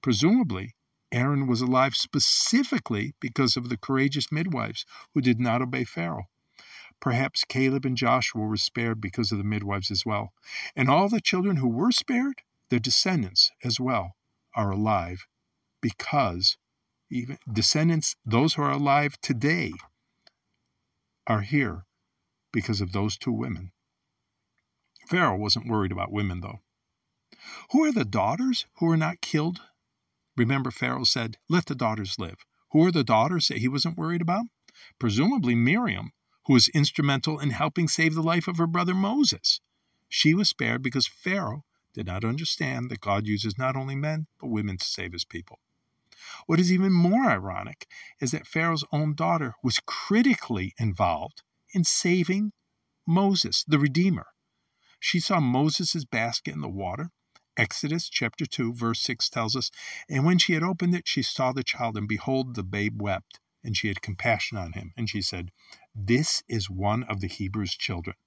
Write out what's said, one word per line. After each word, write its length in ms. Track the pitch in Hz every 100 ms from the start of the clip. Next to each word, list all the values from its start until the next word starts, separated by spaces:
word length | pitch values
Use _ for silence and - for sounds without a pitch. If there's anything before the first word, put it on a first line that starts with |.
Presumably, 720 | - 110 156 240 190 95 110 _ _ _ _
Aaron 340 | 120 131 143 135
was 140 | 117
alive 340 | 123 127 135
specifically 1200 | - - 147 - - - 233 277 240 - 107 117 -
because 360 | 131 113 131 127
of 120 | 120
the 80 | 120
courageous 560 | - 135 139 139 -
midwives 520 | 151 175 139 107 110 - - -
who 60 | 156
did 180 | 127 117
not 240 | 123 120
obey 220 | 127 131
Pharaoh. 440 | 123 - 170 156 92 _ _ - - - - _
Perhaps 460 | 135 123 135 -
Caleb 400 | - 131 135 135
and 120 | 131 123
Joshua 480 | 120 127 117 117
were 120 | 107 104
spared 440 | - - 117 110
because 300 | 104 - 110
of 80 | 104
the 60 |
midwives 480 | 101 107 101 101 98
as 120 | 95
well. 300 | - 104 104 _ - - -
And 160 | - 131
all 180 | 147 202
the 120 | 220
children 380 | - 185 196 170
who 100 | 127
were 240 | 117 214
spared, 500 | 240 - 247 269 262 _ _ _
their 100 | 123
descendants 720 | 120 - 190 180 95 95 - _
as 160 | 127 110
well, 380 | 127 120 92 - _ _ _
are 180 | - 104
alive 560 | 98 107 101 85 92 - _ _ _ _ _
because 760 | 113 - - 147 117 87 - - _ _ _ _ _
even 300 | 123 120 - -
descendants, 680 | 107 110 151 165 165 - -
those 300 | - 117 156
who 80 | 151
are 100 | 143
alive 480 | 139 143 143 147 -
today, 520 | - 127 135 170 156 87 - _ _ _ _ _ _ _ _ _ _ _ _ _ -
are 140 | 107
here 420 | 101 147 123 87 - _ _ _ _ _ _
because 280 | 120 107 101
of 120 | 95
those 240 | 98 104 -
two 140 | -
women. 420 | 110 120 82 92 _ _ _ _ _ _ _ _ _ _ _ _ _ -
Pharaoh 300 | 175 160 95
wasn't 320 | 107 117 117
worried 240 | 107 95
about 180 | 92 95
women, 300 | 104 101 87
though. 220 | 95 110 _ _ _ _ _ _ _ _ - - -
Who 140 | 269
are 80 | 311
the 120 | 226
daughters 640 | 113 101 101 156 262 240 -
who 120 | _ 165
were 100 | 165
not 240 | 156 175
killed? 400 | - 151 156 175 - _ _ _ _ _ _ -
Remember, 340 | 120 139 127
Pharaoh 340 | - 123 127
said, 340 | 120 135 113 113 _
"Let 180 | 170 -
the 80 |
daughters 440 | 135 117 110 98 -
live." 260 | 87 92 - _ _
Who 140 | 156
are 80 | 175
the 120 | 170
daughters 440 | 127 110 131 175 -
that 100 | -
he 100 | 117
wasn't 300 | 139 165 170
worried 240 | 160 170
about? 240 | 170 185 233 _ _ _ - _
Presumably 560 | 120 104 170 269 131
Miriam, 580 | 120 120 202 240 92 - _ _ _ -
who 80 |
was 140 | 131 -
instrumental 680 | 156 147 - 143 139 156 151
in 120 | 143
helping 380 | 110 156 - 165
save 260 | - 160
the 80 | 160
life 260 | 160 170 165
of 80 | 170
her 100 | 170
brother 280 | 170 175
Moses. 680 | 185 196 262 285 - - - _ _ _ _ _
She 260 | - 151
was 140 | 175 208
spared 340 | - 120 120
because 240 | 131 131 -
Pharaoh 580 | - 185 196 139 135 - _ _
did 140 | - 98
not 180 | 92
understand 640 | 110 135 160 - 135 127 123
that 100 | 120
God 260 | - 101 107
uses 320 | 104 107 101
not 160 | 131
only 220 | 135 135 139
men, 320 | 151 156 156 _
but 100 | 139
women 280 | 107 101 92
to 60 |
save 280 | - - 95
his 120 | 85
people. 360 | - 85 87 - _ _ _ _ _ - - - -
What 140 | 165
is 120 | 180
even 200 | 185 190
more 380 | 180 175 220 254
ironic 560 | 104 95 92 95 - - - - -
is 120 | 135
that 140 | 156 -
Pharaoh's 380 | 165 165 160 147
own 220 | 147 151
daughter 400 | 147 165 170 135 -
was 180 | 127 -
critically 960 | - - - 208 247 - - 104 95 -
involved 640 | 110 92 92 78 90 - _ _ _
in 140 | 196
saving 680 | 165 - 180 180 170 190 208 - _ _ _ _ -
Moses, 580 | 170 196 190 - -
the 140 | - 147
Redeemer. 480 | 143 135 190 131 - _ _ _ _ _ _ _
She 200 | - 175
saw 200 | - 185
Moses' 640 | 135 127 151 - 175 165
basket 500 | 135 117 117 117 -
in 60 | 151
the 80 | 143
water. 440 | 95 92 101 170 _ _ _ _ -
Exodus 540 | 110 - 147 165 -
chapter 340 | - 117 -
two, 300 | 127 - 117
verse 260 | 120 117 117
six 300 | - - -
tells 260 | 127 110 127
us, 140 | 120 - - - -
"And 160 | 135 147
when 120 | 180
she 140 | -
had 100 | 160
opened 320 | 175 190 180
it, 140 | 175 -
she 140 | -
saw 300 | 123 - 131
the 120 | 131
child, 320 | 123 - 120 107
and 100 | 104
behold, 480 | 107 - 131 127
the 80 | 117
babe 380 | 92 104 104 107
wept, 400 | 101 95 - - _ _
and 100 | 123
she 140 | 104 110
had 140 | 98
compassion 560 | - 95 120 110 - 107
on 160 | 85
him. 180 | 92 92 101
And 120 | 113
she 140 | 107
said, 300 | 95 92 90 _ _ - _
'This 480 | 110 101 120 156 - -
is 200 | 110 95
one 340 | 92 101 110
of 160 | 123 98
the 80 | 95
Hebrews' 460 | - 95 107 98
children.'" 420 | - - 87 87 -